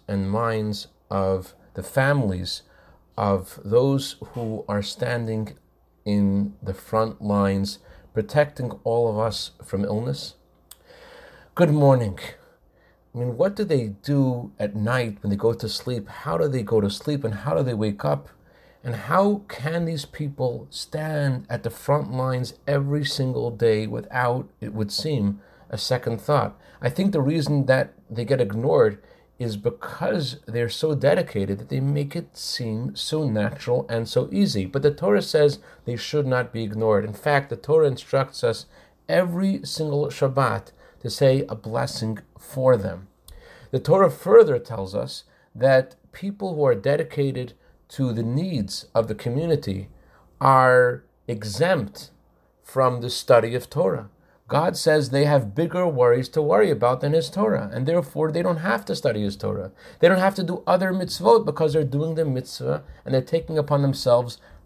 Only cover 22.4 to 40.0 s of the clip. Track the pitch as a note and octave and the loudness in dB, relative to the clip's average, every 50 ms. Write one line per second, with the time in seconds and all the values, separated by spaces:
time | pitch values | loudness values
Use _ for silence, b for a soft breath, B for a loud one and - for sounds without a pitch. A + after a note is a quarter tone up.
22.4 | B2 A#2 - - _ - C#3+ C#3+ C#3 C#3 C#3+ D3+ D3 C3+ - - C3+ B2+ B2 B2 | -2 -4 -8 -10 _ -2 0 0 0 0 0 0 -2 -2 -2 -2 -2 -2 -2 -2
23.4 | A#2+ A#2+ A2+ G#2+ A#2+ A2+ A2 G#2+ G#2+ A2 A2+ A2+ - - - B2 B2+ B2 A#2+ C3 | -4 -4 -2 0 2 4 4 2 0 -2 -4 -6 -8 -4 -2 0 0 0 0 -2
24.4 | - - _ - - G#2+ G2+ A2 G#2+ G2+ - - - D#3 D3+ B2 G2+ G2+ G2+ G2+ | -4 -8 _ -14 -12 -8 -4 -4 -4 -4 -4 -4 -4 -2 -2 0 0 0 -2 -4
25.4 | B B B B B B - G#2+ - - C3 B2 - A#2+ A#2 G#2+ - - D3+ C3+ | B B B B B B -8 -6 -4 -2 -2 -2 -2 -4 -6 -4 -2 0 0 0
26.4 | G#2+ G#2 - B B B B B B B2 C#3 - F#3+ G3+ G3+ D#3+ C3+ C#3 D#3 E3 | 0 -2 -6 B B B B B B -4 -2 0 0 0 2 2 2 2 2 0
27.4 | C#3+ C#3+ D3 C#3+ C3+ C3 C3 C3 C3 - - _ _ - A2+ A2+ A#2+ G#2 C3+ B2+ | 0 0 0 2 2 4 4 2 2 -2 -6 _ _ -12 -8 -6 -2 0 0 0
28.4 | A#2+ G2 G2+ A2+ A#2+ - - - A#2+ G#2+ G2+ G2+ b b b b b b b - | 0 0 -2 -2 0 2 4 4 4 4 2 -2 b b b b b b b -8
29.4 | B2 A#2 G#2+ G2+ G#2 A#2+ - - - - - - E3+ F#3+ G#3+ F3+ D3 B2 - - | -6 -6 -6 -4 -4 -6 -6 -6 -10 -12 -10 -6 -4 -2 -2 -2 -2 -4 -8 -10
30.4 | - - A2 A#2+ A#2 A#2 - - - D#3 D3+ C3+ - C#3+ E3+ F3+ E3+ - - G#2+ | -12 -8 -4 -4 -4 -4 -4 -2 -2 -2 0 2 2 2 2 2 0 -2 -4 -4
31.4 | G2 G2 G2 G2+ A#2 - C#3 C3+ C3+ C#3 D3 D3 C#3+ C#3 - E3+ E3+ - - - | -4 -2 -4 -6 -6 -6 -4 -2 -2 -2 -2 -2 -4 -4 -6 -8 -10 -10 -12 -14
32.4 | - - - - B2 A2+ A2 A2 A#2+ C3+ C3+ - - - D#3+ D#3 D#3 C3+ G#2+ G#2+ | -10 -8 -8 -6 -6 -6 -6 -6 -6 -8 -8 -8 -8 -4 -4 -2 -2 0 0 0
33.4 | G2+ G#2+ - - - - B2 B2+ - - A2+ A2+ A#2 A2 - B2 B2+ - - G3 | -2 -2 -4 -6 -4 -2 -2 -2 -2 -2 -4 -4 -4 -2 0 -2 -2 0 0 0
34.4 | G3+ D#3+ A#2+ G#2 F#2+ F#2 - - C3+ D3 C#3+ - E3 G3 G#3 G3 F#3+ - - D#3 | 0 2 2 0 -2 -2 -2 0 0 0 0 0 0 2 2 2 2 2 2 4
35.4 | D3 D3 C#3 - B B B B B - B2 A2+ - - - D3+ C#3+ C3 B2+ B2 | 4 4 4 0 B B B B B -8 -8 -6 -6 -4 -2 -2 0 2 2 0
36.4 | A#2+ A#2+ - A2 A2+ G2+ G#2 A2 A2+ A2 G#2+ G2+ G2+ G#2+ G2+ - - D3 D3 C#3 | 0 -2 -4 -6 -6 -4 -4 0 2 4 4 4 2 0 -6 -4 0 2 2 2
37.4 | C3+ - A#2+ - - - D3+ D#3+ D#3 C#3+ B2+ - - - - C#3 C3+ - - - | 0 -2 -6 -8 -2 2 2 4 4 4 0 -2 -6 -2 0 0 0 -2 -4 -2
38.4 | - - A2+ - - b b b b b b b _ - D#3+ E3+ F#3 F3 E3+ F3 | -2 -2 -2 -2 -6 b b b b b b b _ -2 0 2 2 2 0 0
39.4 | F#3+ G3 G3 - - - - - D#3 D3+ C#3+ C#3+ | 0 0 0 -2 -4 -8 -6 -6 -4 -2 -2 -2